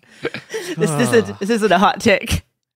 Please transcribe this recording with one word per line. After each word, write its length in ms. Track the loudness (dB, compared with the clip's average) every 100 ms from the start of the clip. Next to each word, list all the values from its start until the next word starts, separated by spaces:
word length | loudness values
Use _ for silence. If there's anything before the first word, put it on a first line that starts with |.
| _ -12
<laughs> 540 | -10 -10 -12 -10 -8 -4
This 140 | -2
isn't, 480 | 0 2 2 0 -6
this 100 | -4
isn't 220 | 0 2
a 80 | 4
hot 200 | 2 2
take. 440 | 2 2 0 -6 -6 _ _